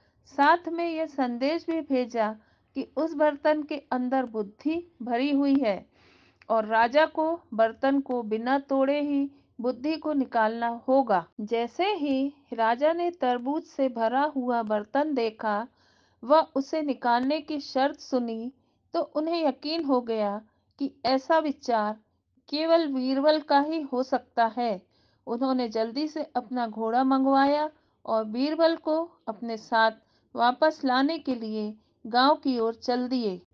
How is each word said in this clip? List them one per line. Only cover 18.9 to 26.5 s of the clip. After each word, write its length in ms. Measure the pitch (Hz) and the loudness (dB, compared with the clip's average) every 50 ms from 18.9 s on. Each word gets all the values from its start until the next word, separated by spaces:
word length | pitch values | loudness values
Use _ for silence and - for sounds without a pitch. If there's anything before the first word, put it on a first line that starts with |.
| - | -4
तो 80 | 339 | -4
उन्हें 460 | - - - 294 311 330 339 339 320 | -4 -2 -4 -4 -2 -2 -2 0 0
यकीन 380 | 285 269 - - 294 320 339 302 | 0 -2 -2 -6 -6 -6 -4 0
हो 160 | 269 269 247 | 0 0 0
गया 400 | 240 226 226 220 208 202 202 214 214 _ _ _ _ _ _ _ | 0 -2 -2 -2 -2 -2 -4 -6 -10 _ _ _ _ _ _ _
कि 120 | 277 269 - _ - | -8 -8 -8 _ -2
ऐसा 340 | 240 269 269 269 - 330 320 | 0 0 0 2 2 2 2
विचार 600 | 311 294 269 - - - 233 214 208 214 220 214 _ _ _ _ _ _ _ _ _ - | 2 0 -6 -6 -4 -2 0 0 0 -2 -4 -8 _ _ _ _ _ _ _ _ _ -8
केवल 380 | 285 302 320 330 330 339 330 | -6 -4 2 4 4 4 4
बीरबल 520 | 285 269 262 254 262 269 277 277 302 311 311 | 0 -2 -2 -2 0 0 2 4 4 2 2
का 200 | 294 - 285 277 | 2 2 2 2
ही 220 | 285 302 320 330 | 2 2 -2 -4
हो 220 | 294 269 254 247 262 | -4 -4 -4 -4 -2
सकता 420 | - 262 247 - _ _ 240 233 220 220 | -2 -2 -4 -4 _ _ 0 0 0 0
है। 380 | 247 240 233 196 185 - _ _ _ _ _ _ _ _ | -2 -2 -2 -4 -6 -8 _ _ _ _ _ _ _ _
उन्होंने 420 | - 233 240 269 262 262 254 247 226 | -8 -4 -2 0 0 0 0 -2 -2
जल्दी 380 | 220 220 226 233 226 277 311 | -2 -2 -2 -2 -2 -4 -6
से 160 | 302 - 311 285 - _ | -4 -4 -6 -8 -4 _
अपना 320 | 254 233 208 | -6 -6 -4